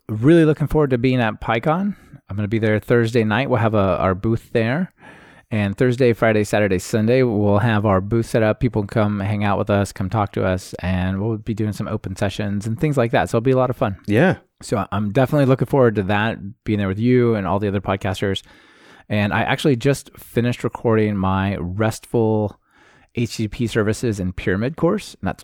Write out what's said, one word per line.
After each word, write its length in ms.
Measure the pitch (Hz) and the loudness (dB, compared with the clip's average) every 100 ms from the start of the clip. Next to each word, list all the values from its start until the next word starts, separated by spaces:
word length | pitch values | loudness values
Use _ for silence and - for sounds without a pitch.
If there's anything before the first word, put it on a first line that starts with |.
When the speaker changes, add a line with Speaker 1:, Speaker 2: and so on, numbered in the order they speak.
| - | -8
Speaker 1:
really 340 | 107 127 170 | 0 4 6
looking 240 | 156 147 147 | 6 2 0
forward 220 | 156 147 | 0 0
to 80 | 127 | 2
being 240 | 127 127 | 2 2
at 180 | 113 104 | 0 -2
PyCon. 560 | - 117 156 165 202 - - - - | -4 -2 0 -2 -2 -6 -14 -20 -10
I'm 60 | 101 | -6
gonna 140 | 104 | -2
be 100 | 110 | 0
there 200 | 110 107 | 0 0
Thursday 440 | - 120 113 120 | 2 2 2 2
night. 260 | 110 107 131 | 2 0 0
We'll 100 | 123 | 0
have 140 | 113 | 2
a, 240 | 107 95 87 | 2 2 2
our 160 | 92 92 | 0 0
booth 340 | 113 113 - | -2 -2 -2
there. 400 | 120 110 143 185 _ - - - - _ | -2 0 -2 -4 _ -20 -20 -20 -20 _
And 260 | 107 101 101 | -2 -2 0
Thursday, 340 | 127 120 123 | 0 4 2
Friday, 300 | 113 113 107 | 4 2 2
Saturday, 360 | 104 107 104 92 | 2 0 2 0
Sunday, 420 | - 113 107 127 | -2 -2 2 2
we'll 380 | 127 104 104 101 | 2 2 2 2
have 260 | 120 107 104 | 2 2 2
our 160 | 95 | 0
booth 240 | 101 117 113 | 0 -2 0
set 160 | 123 | 0
up. 180 | 110 107 | 0 2
People 220 | 123 110 | 0 -2
can 60 | 101 | -2
come 320 | 117 104 104 | 0 0 0
hang 240 | 98 107 | -2 -2
out 160 | 104 98 | 0 0
with 100 | 101 | 0
us, 220 | 101 98 | 0 0
come 180 | - 90 | -4 -4
talk 220 | 113 101 | -2 -2
to 100 | 113 | -2
us, 300 | 98 92 - - | -2 -2 -6 -8
and 400 | 90 92 92 95 | -4 -2 -2 -2
we'll 160 | 110 110 | -4 -4
be 160 | 107 | -6
doing 180 | 110 107 | -4 -4
some 160 | 98 113 | -4 -6
open 280 | 107 - 95 | -6 -8 -4
sessions 500 | 101 - 104 101 107 | -4 -4 -4 -4 -6
and 140 | 113 | -2
things 180 | 156 139 | -2 0
like 140 | 117 | 2
that. 180 | 127 123 | 0 0
So 80 | 117 | 0
it'll 80 | 123 | 2
be 60 | |
a 60 | 127 | 2
lot 120 | 127 | 0
of 80 | 120 | -2
fun. 180 | 113 98 - | -4 -4 0
Speaker 2:
Yeah. 300 | 104 180 - _ _ | 2 2 0 _ _
Speaker 1:
So 140 | - 113 | -6 -4
I, 100 | - | -4
I'm 200 | 104 104 | -4 -2
definitely 340 | 107 127 147 131 | 0 2 2 2
looking 220 | 131 127 | 2 2
forward 280 | 143 120 107 | 4 4 2
to 80 | |
that, 360 | 92 104 113 - 98 - | 0 0 -2 -4 -10 -10
being 160 | - 104 | -2 0
there 80 | 98 | 0
with 100 | 98 | 0
you 360 | 120 123 120 107 | 2 4 4 2
and 100 | 92 | 0
all 140 | 98 | -2
the 80 | 104 | 0
other 120 | 98 | -2
podcasters. 600 | 95 95 98 95 101 95 - - - _ - - - | -2 -2 -2 -2 -2 -4 -8 -20 -20 _ -20 -20 -4
And 260 | 127 104 | -2 0
I 100 | 85 | 0
actually 320 | - 135 160 120 | 0 0 0 0
just 340 | 139 135 - - | 0 -2 -6 -20
finished 460 | - 120 120 123 | -6 -2 -2 -2
recording 520 | 120 - 120 110 107 104 | -6 -4 0 2 2 0
my 420 | 95 95 98 95 | 0 0 0 -2
restful 1000 | 87 95 110 - - 123 110 107 104 - _ _ _ _ _ - | -6 -2 -2 -2 -4 0 2 0 -2 -6 _ _ _ _ _ -6
H 200 | 117 - | -6 -4
T 60 | |
T 40 | 110 | -6
P 200 | - 117 | -4 -2
services 520 | 117 104 107 123 101 | 0 0 0 -2 -2
and 160 | 90 - | -4 -4
Pyramid 400 | - 92 120 160 | -2 -2 -2 0
course, 400 | 165 208 - - | 0 0 -6 -10
and 60 | 95 | -8
that's 160 | - | -8